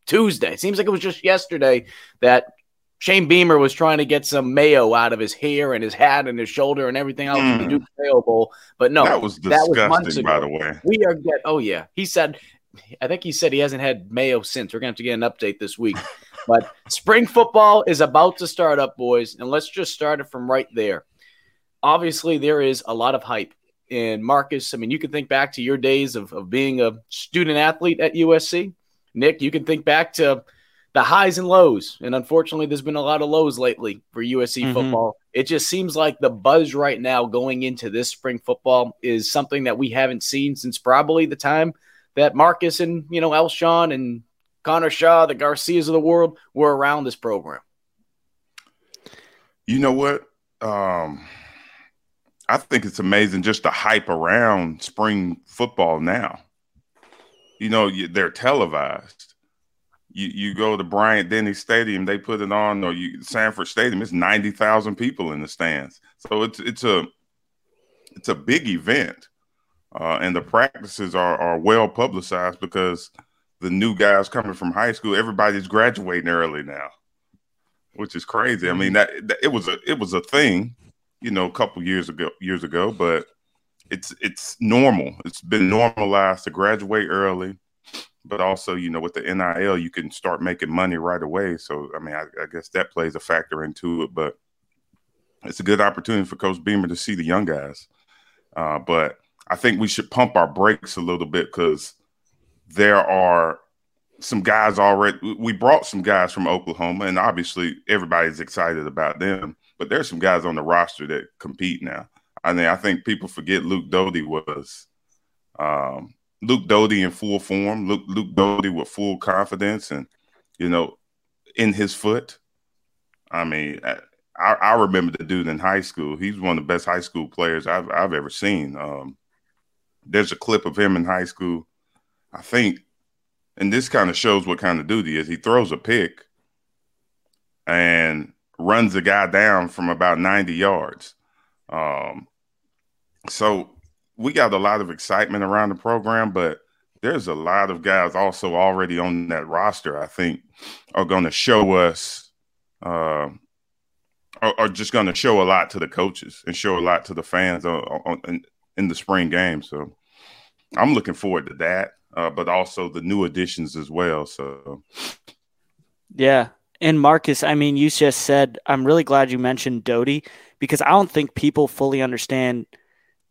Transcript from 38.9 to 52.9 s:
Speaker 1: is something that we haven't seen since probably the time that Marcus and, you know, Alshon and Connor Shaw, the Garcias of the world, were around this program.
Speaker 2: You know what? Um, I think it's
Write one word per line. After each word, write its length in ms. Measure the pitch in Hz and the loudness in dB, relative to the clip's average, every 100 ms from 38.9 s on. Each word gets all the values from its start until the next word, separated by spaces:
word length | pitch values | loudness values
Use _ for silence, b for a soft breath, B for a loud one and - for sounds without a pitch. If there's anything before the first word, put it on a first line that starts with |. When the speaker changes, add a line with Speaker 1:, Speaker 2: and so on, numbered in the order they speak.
| - | -4
Speaker 1:
is 280 | 127 113 - | -2 -2 -2
something 340 | 147 139 143 | -4 -2 -2
that 120 | 127 113 | -2 -2
we 140 | 135 | -2
haven't 320 | 123 131 120 | 0 0 -2
seen 340 | - 139 143 139 | -6 -2 -2 -4
since 220 | 127 - | -8 -4
probably 480 | 127 131 151 160 160 | 2 4 4 2 2
the 100 | 147 | -2
time 380 | 139 156 165 - b b b | 0 0 0 -4 b b b
that 200 | - 147 | 2 2
Marcus 460 | 131 165 170 170 - | 6 4 4 0 -2
and, 240 | 170 170 151 | -2 -4 -6
you 100 | 170 | -2
know, 120 | 160 | 2
Alshon 600 | 151 165 - 170 170 165 | 4 2 2 2 4 2
and 300 | 131 123 117 - _ _ _ | 0 -6 -8 -12 _ _ _
Connor 260 | - 160 160 | -2 0 0
Shaw, 340 | - 165 170 | 2 6 8
the 120 | 160 131 | 6 2
Garcias 520 | 147 143 - 175 151 | -2 -2 0 0 2
of 60 | |
the 60 | 160 | 2
world, 360 | 156 170 165 - b | 4 4 2 0 b
were 240 | 135 147 139 | 0 2 2
around 280 | 139 147 | 2 0
this 120 | 135 - | -4 -6
program. 440 | 117 101 78 67 _ _ _ _ _ _ _ _ _ _ - _ b b b b b b b b - | -4 -4 -6 -16 _ _ _ _ _ _ _ _ _ _ -20 _ b b b b b b b b -4
Speaker 2:
You 120 | 127 | 2
know 140 | 139 | 2
what? 320 | 131 143 143 - _ _ - | 2 2 -2 -6 _ _ -10
Um, 640 | 110 101 95 87 80 71 B B B B B B B _ _ _ _ _ - | -6 -2 -2 -2 -4 -8 B B B B B B B _ _ _ _ _ -2
I 80 | 127 | -2
think 260 | - 123 | 0 -2
it's 140 | 98 | -2